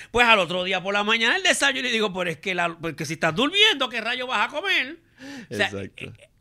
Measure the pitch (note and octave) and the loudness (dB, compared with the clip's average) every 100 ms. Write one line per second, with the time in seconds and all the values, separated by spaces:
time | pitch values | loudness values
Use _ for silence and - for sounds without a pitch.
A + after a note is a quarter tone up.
0 | - A#3 A#3+ A3 E3 F3+ F#3 F#3 F3+ G3+ | -2 4 6 6 4 -2 -2 -2 -2 0
1 | G#3 A3+ A3+ F4+ F#4 C4+ C#4 C4+ B3+ A3+ | 2 2 4 4 2 2 2 0 0 0
2 | G#3 F#3 F3 D3+ G3 F3+ E3+ E3+ E3 D3+ | 0 -2 -4 -4 -4 -2 -2 -4 -8 -8
3 | D3+ D#3+ E3 D#3+ C#4+ G4 G#4+ D4 C4 A#3+ | -8 -2 0 2 2 4 4 4 -2 -4
4 | A3 B3 B3+ A#3 A#3+ D4 F#4+ F4 C4 E4 | -6 -6 -4 -2 -2 -2 -2 0 -2 -8
5 | _ _ C4+ C#4 G#3+ G#2+ F#2+ G2 G2 - | _ _ -16 -16 -8 -2 -2 -4 -10 -12
6 | - A2 - _ | -16 -16 -20 _